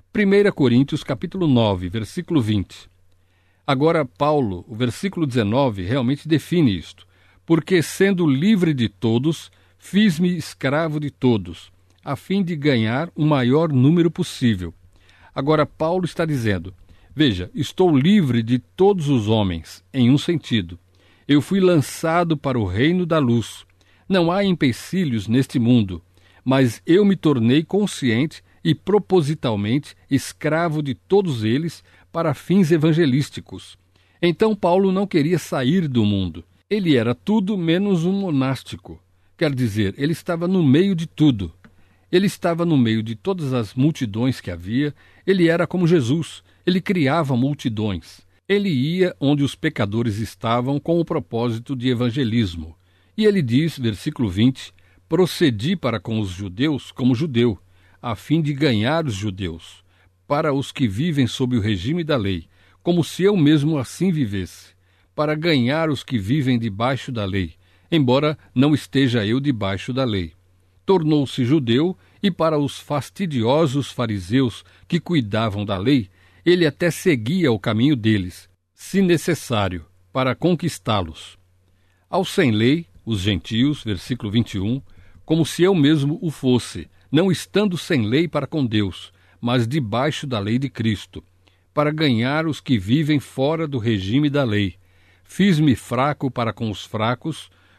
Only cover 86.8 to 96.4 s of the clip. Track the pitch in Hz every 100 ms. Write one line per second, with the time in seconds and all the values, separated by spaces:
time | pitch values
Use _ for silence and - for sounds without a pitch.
86.8 | 78 _ _ 143 190 165 - 190 208 175
87.8 | - 151 104 135 170 147 135 165 127 107
88.8 | 101 - - _ _ _ 120 127 113 156
89.8 | 117 113 147 - 147 117 101 120 139 -
90.8 | 113 101 - - - _ _ _ _ 151
91.8 | 147 151 156 110 123 151 160 143 - 120
92.8 | 95 143 151 147 - - 135 165 160 139
93.8 | 110 107 92 131 147 139 127 104 98 -
94.8 | _ _ _ _ _ - 202 156 151 113
95.8 | - 120 143 143 135 120